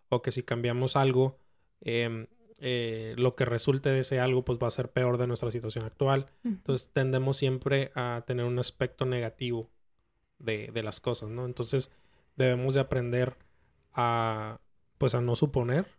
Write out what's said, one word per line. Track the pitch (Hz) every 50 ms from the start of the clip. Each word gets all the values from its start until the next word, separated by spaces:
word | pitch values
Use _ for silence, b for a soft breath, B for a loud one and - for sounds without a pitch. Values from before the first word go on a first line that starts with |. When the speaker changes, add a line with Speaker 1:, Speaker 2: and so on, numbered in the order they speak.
| _ -
Speaker 1:
o | 127 120
que | - 127
si | 113 127
cambiamos | - - 131 120 117 120 117 123 131 127 -
algo, | 147 135 135 127 127 131 135 - - _ _ _ _ _ _ _ -
em, | - - 117 120 117 117 117 113 110 - _ _ _ - - -
eh, | - 127 123 120 117 113 113 110 110 110 117 120
lo | 123 123 -
que | - 131
resulte | 120 117 113 - - 131 135 - 139
de | 135 135
ese | 127 - 135 127
algo, | 123 131 127 127 127
pues, | - 123 117
va | 123 117
a |
ser | - - 120 -
peor | - 127 127 123 123 120
de | 123
nuestra | 123 120 - - 120
situación | 110 120 110 110 - 120 110
actual. | 110 - - 139 135 135 135 139 - _ _ -
Speaker 2:
Ujú. | 240 202
Speaker 1:
Entonces, | 185 - - 135 123 - -
tendemos | - 143 131 131 131 131 131 135 135
siempre | - 143 131 131 127 - 135 139 135 135 135 -
a | 131 123 123 120 120 117
tener | - 127 123 120
un | 123 123 123
aspecto | 123 - - - 135 127 - - 131
negativo | 131 127 123 117 113 - - 131 120 120 113 110 - _ _ _ _ _ _ _ _ _ _ _ _ _ -
de, | 143 113 110 107 110 117
de | 110 113
las | 107 107 - -
cosas, | - - 117 - 113 107
¿no? | 113 120 127
Entonces, | 120 123 - 120 - - 135 123 - - _ _ _ _ _ _ _ -
debemos | - 131 127 123 123 127 135 135
de | 139
aprender | 131 - - 131 120 120 120 123 127 123 - - - _ _ _ _ _ _ _ _ _
a, | - 131 120 117 117 117 113 113 110 110 107 107 113 - _ _ _ _ _ _ _ -
pues, | 143 127 -
a | 123
no | 120 120 120
suponer, | - 143 139 - 131 120 120 127 160 196 - -